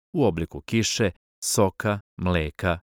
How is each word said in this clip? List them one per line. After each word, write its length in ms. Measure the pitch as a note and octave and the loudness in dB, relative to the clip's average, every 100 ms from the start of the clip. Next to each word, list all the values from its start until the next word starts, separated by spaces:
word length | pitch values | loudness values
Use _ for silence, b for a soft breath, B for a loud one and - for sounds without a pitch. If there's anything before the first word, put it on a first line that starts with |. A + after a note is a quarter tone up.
| _ | _
u 120 | F3+ A#2 | 2 2
obliku 360 | E2 E2 D2 | 2 -4 -8
kiše, 500 | - A2+ G#2+ - G#2 - _ _ | -2 0 0 0 -2 -2 _ _
soka, 560 | - - G2 - G#2+ G#2 - - | -2 2 2 0 -4 -4 -8 -6
mleka 640 | F2+ F2 D#2 - F#2 E2+ | 0 0 -2 -4 -2 -2